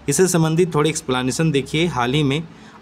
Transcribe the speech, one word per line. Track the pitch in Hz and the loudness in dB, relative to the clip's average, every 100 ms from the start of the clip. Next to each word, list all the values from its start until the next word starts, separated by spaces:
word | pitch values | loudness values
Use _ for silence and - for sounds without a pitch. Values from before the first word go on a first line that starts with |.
| - | -4
इससे | 139 185 | 0 2
संबंधित | 175 160 160 180 151 | 2 2 2 0 2
थोड़ी | 156 | 0
एक्सप्लेनेशन | 151 - 127 127 123 165 | -2 -4 -2 -2 0 0
देखिए, | 139 127 156 170 | 0 -2 -2 -2
हाल | 127 139 | -2 0
ही | 147 | 0
में | 143 143 165 - - - | 0 0 -6 -16 -20 -16